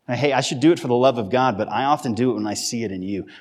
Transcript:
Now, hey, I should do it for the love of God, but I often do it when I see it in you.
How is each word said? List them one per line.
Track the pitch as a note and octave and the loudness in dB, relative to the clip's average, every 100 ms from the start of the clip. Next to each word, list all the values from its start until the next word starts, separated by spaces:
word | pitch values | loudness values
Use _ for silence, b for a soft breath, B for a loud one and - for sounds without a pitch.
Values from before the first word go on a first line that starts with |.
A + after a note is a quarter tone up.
| - | -8
Now, | |
hey, | A#2+ C#3+ | 0 2
I | C3 | 2
should | - C#3 | 0 2
do | D3+ | 4
it | F3 | 4
for | C3+ | 2
the | |
love | A#2+ C3+ B2 | 4 4 2
of | G2 | 0
God, | B2 C3 G2+ | 2 2 0
but | G#2+ | -2
I | G#2+ | -2
often | C3+ D3 C#3 | 0 0 -2
do | A2 B2+ | 0 0
it | |
when | G#2+ G#2+ | 0 -4
I | |
see | G#2+ - A#2+ | -6 -6 -6
it | G#2+ | -6
in | F#2 | -6
you. | F#2 G2 B B | -6 -8 B B